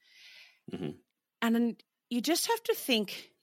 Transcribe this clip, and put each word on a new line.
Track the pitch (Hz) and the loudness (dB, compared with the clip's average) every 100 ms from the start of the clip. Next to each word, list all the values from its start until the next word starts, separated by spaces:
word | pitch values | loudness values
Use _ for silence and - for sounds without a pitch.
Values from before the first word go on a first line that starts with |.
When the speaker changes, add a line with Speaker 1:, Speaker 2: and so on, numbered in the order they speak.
| _ - - - - _ - | _ -20 -20 -20 -20 _ -12
Speaker 1:
Mm-hmm. | - 76 - _ _ _ - | -8 -8 -8 _ _ _ -2
Speaker 2:
And | 233 | 2
then | 233 233 202 - _ - | 4 2 -2 -16 _ -6
you | 240 | -2
just | 269 330 - | 0 0 2
have | 453 | -2
to | - | 0
think | - - 220 196 - - _ | -2 2 0 0 -8 -14 _